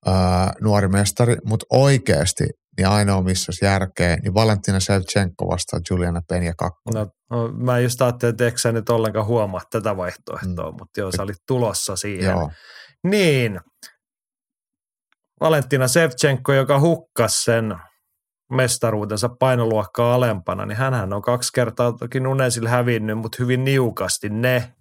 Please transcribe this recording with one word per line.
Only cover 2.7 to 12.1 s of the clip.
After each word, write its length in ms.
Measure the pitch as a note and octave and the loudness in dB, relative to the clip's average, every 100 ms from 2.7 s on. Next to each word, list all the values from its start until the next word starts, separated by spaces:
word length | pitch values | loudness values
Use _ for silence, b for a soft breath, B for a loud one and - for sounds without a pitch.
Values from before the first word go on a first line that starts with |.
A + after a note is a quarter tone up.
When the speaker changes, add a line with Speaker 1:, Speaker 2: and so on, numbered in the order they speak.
| - | 0
Speaker 1:
niin 120 | F#2+ | 2
ainoa, 340 | G#2 G2+ G2 | 4 4 2
missä 280 | F#2 F#2 - | 2 -2 -4
olisi 140 | F2+ | 0
järkeä, 520 | G2+ G2 F#2 - F2 D#2+ | 2 2 0 0 0 2
niin 180 | - | 0
Valentina 460 | F#2+ A2+ G#2 - F#2+ | 2 4 2 0 -2
Shevchenko 680 | F2+ G2 F#2 - F#2+ E2+ F2+ | 2 0 0 -2 -2 -4 -4
vastaan 340 | F2 - - E2+ | -4 -4 -8 -4
Juliana 300 | F#2 F2 E2+ E2 | -2 0 -2 -4
Pena 240 | F2 F2 E2 | -2 -2 -4
kakkonen. 480 | E2+ - - A2 G#2 _ _ | -6 -6 -6 -4 -6 _ _
Speaker 2:
No, 60 | A#2+ | -6
no, 60 | A#2 | -4
mä 260 | A2 B2 B2 | -4 -2 0
just 240 | B2 B2 | 0 2
ajattelin, 280 | B2+ B2 A#2+ | 0 2 -2
että 120 | A#2 | 0
eikö 140 | A#2+ A#2 | -2 0
sä 140 | A#2+ | -2
nyt 160 | A#2 G#2+ | -2 0
ollenkaan 380 | A#2 A2 A2 G#2 | 0 0 -2 0
huomaa 340 | A#2 G#2 F2+ - | 0 0 -4 -6
tätä 260 | A2+ G#2+ G2 | -4 -4 -4
vaihtoehtoa, 760 | F2+ - - - F#2 F2 D#2+ | -6 -8 -12 -10 -8 -6 -8
Speaker 1:
Mm. 60 | - | -12
Speaker 2:
mut 100 | E2+ - | -14 -8
joo, 140 | G2 | -6
sä 40 | F2+ | -6
Speaker 1:
Et-, 40 | |
Speaker 2:
olit 120 | G2 G2+ _ | -6 -10 _
tulossa 500 | B2+ A#2+ F#2+ - F#2+ | -2 0 -2 -6 -6
siihen. 340 | G#2 | -6